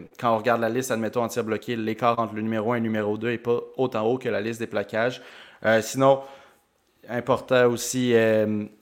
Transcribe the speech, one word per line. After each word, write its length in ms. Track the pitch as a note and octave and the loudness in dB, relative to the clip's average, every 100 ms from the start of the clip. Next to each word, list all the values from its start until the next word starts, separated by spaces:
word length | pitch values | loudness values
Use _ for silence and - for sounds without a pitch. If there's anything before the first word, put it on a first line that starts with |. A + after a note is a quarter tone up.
| E2+ - | -12 -4
quand 160 | B2 | 0
on 40 | A2+ | 2
regarde 220 | A2 A#2 | 2 0
la 80 | A2+ | 0
liste, 220 | A#2 B2+ | -2 -2
admettons, 320 | A2+ A2 B2 | -2 -2 -2
en 60 | A2+ | -2
tir 160 | A#2+ | -2
bloqué, 320 | A2 G#2+ - A#2 | -4 -4 -4 -6
l'écart 420 | A2 A2 B2 A#2 | -4 0 0 0
entre 160 | A2 | -2
le 80 | G#2+ | -4
numéro 300 | A2 A2+ G#2+ | -4 -2 -2
un 40 | A#2+ | -2
et 40 | |
le 20 | |
numéro 340 | A2+ A2 G#2 G#2+ | -2 -2 -2 -2
deux 140 | A2+ | -2
est 80 | A#2 | -4
pas 220 | A#2+ A#2+ - - | -2 -2 -4 -4
autant 280 | C3 A2+ | -2 0
haut 140 | A2 B2+ | 0 0
que 100 | C3 | -2
la 120 | G2+ | -4
liste 180 | G#2+ A2+ | -4 -6
des 80 | A2+ | -6
plaquages. 560 | G#2 G2+ A2 A#2+ B2+ - - - - | -4 -4 -2 -2 -2 -14 -20 -20 -4
Euh, 160 | G#2+ A2+ | 2 2
sinon, 420 | G#2+ C3 C3+ C3+ - - - _ _ _ _ _ - | 2 2 4 4 0 -18 -20 _ _ _ _ _ -10
important 580 | A#2+ A#2 C3 C3+ B2+ B2 | -6 0 -2 2 4 4
aussi, 460 | A#2+ - B2+ B2 | 2 -4 -2 4
euh, 500 | A#2 A2+ A2 G#2+ G#2+ G#2 - | 4 6 4 2 -2 -6 -12